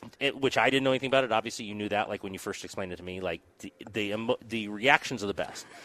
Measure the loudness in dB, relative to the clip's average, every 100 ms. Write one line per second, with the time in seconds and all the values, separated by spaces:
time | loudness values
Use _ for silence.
0 | -16 -4 -2 2 2 4 6 6 4 2
1 | 4 2 4 2 0 -6 -6 -4 0 0
2 | 0 -4 -6 -6 -6 -8 -8 -6 -6 -6
3 | -8 -4 -4 -4 -8 _ -16 -14 -8 -2
4 | -2 -2 0 0 0 -4 -4 2 6 6
5 | 4 -4 -2 -2 -4 -6 -16 -18